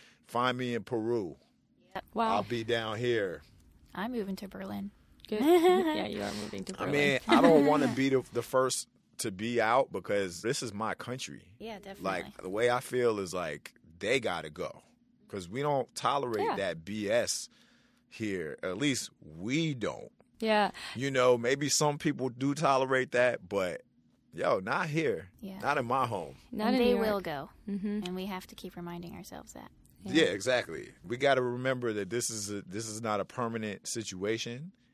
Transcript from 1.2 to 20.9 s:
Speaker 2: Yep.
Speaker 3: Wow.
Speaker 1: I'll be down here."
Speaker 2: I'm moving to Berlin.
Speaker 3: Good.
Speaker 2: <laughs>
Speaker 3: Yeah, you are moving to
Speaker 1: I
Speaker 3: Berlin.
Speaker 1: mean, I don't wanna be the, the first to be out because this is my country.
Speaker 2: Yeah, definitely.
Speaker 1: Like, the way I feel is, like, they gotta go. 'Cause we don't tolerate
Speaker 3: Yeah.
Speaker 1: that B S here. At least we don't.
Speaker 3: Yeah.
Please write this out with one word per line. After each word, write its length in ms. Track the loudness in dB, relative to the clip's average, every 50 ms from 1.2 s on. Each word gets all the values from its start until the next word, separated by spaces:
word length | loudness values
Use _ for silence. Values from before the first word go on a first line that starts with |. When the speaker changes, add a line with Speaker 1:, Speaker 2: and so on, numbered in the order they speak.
| -2 -4 -8 -12 _ _ _ _ _ _ _ _ _ _ -12
Speaker 2:
Yep. 100 | -12 -12 -8 -4
Speaker 3:
Wow. 200 | -2 0 2 2
Speaker 1:
I'll 60 | 0 0
be 180 | -2 -4 -4 0
down 340 | 0 0 0 0 -2 -4 -2
here." 440 | 0 0 2 2 0 -2 -4 -8 -12 -18 -20 -20 -20 -20 -20 _ -20 -14 -10
Speaker 2:
I'm 180 | -8 -6 -6 -4
moving 240 | -6 -4 -4 -6
to 120 | -8 -8 -12
Berlin. 420 | -12 -12 -10 -10 -8 -8 -8 -10 -12 _ _ _ _ -20 -10 -6
Speaker 3:
Good. 120 | -2 2
Speaker 2:
<laughs> 20 | 6
Speaker 3:
Yeah, 640 | 6 8 8 8 8 8 6 6 2 0 0 -2
you 160 | -4 -4 -4 -4
are 80 | -4 -4 -6 -8
moving 200 | -8 -8 -8 -10
to 100 | -8 -8 -6
Speaker 1:
I 60 | -2
Speaker 3:
Berlin. 60 | 0 2
Speaker 1:
mean, 260 | 2 4 4 2 2 2 4
I 120 | 6 8 10
don't 240 | 10 10 10 8
wanna 220 | 8 6 4 4 2
be 200 | 2 2 2 4
the, 140 | 4 2 2 0 -2
the 100 | -4 -4
first 440 | 0 2 2 2 2 0 -2 -6 -10 _ _ _ _ _ -8
to 120 | -6 -6 -4
be 280 | -4 -4 -2 0 2
out 300 | 2 4 4 4 4 2 -2
because 480 | -6 -4 -2 0 0 0 -2 -4 -4
this 220 | -4 -2 -2 -2 -4
is 100 | -6 -6
my 220 | -4 -4 -4 -4
country. 480 | -6 -6 -8 -8 -8 -10 -10 -12 -14 -18 -20 -18 -14
Speaker 2:
Yeah, 200 | -12 -12 -12 -12
definitely. 260 | -14 -16 -14 -8 -4
Speaker 1:
Like, 320 | -4 -4 -4 -6 -8 -12 -12
the 100 | -10 -6
way 220 | -2 2 2 4
I 80 | 2 2
feel 380 | 0 -2 0 2 2 4 2 2
is, 160 | -2 -4 -4
like, 400 | -4 -4 -4 -6 -8 -10 -16 -20 _ -20 -20 -12 -6
they 200 | -2 0 0 0
gotta 280 | 0 0 -2 -4 -6 -8
go. 320 | -8 -8 -8 -8 -8 -12 -18 _ _ _ _ _ _ _ _ -12
'Cause 200 | -10 -10 -10 -8
we 120 | -6 -4 -2
don't 300 | 0 0 0 -2 -4 _
tolerate 480 | -2 0 0 2 2 0 0 0 0 0
Speaker 3:
Yeah. 100 | 0 0
Speaker 1:
that 280 | 0 -2 -2 -4 -4 -6
B 240 | -6 -4 -2 0 2
S 380 | 2 2 2 0 -2 -6 -8 -10 _ _ _ _ _ _ _ _ _ _ _ _
here. 480 | -10 -6 -4 -2 -2 -2 -4 -4 -6 -6 -6
At 160 | -6 -2 0
least 320 | 0 0 0 0 -4 -8 -12 _ -20 -18 -12 -10
we 360 | -6 -2 0 0 0 0 -2
don't. 360 | -2 -4 -4 -4 -6 -10 -14 -18 _ _ _ _ -4
Speaker 3:
Yeah. 300 | 0 2 2 4 2 2 -2 -6 -12 -10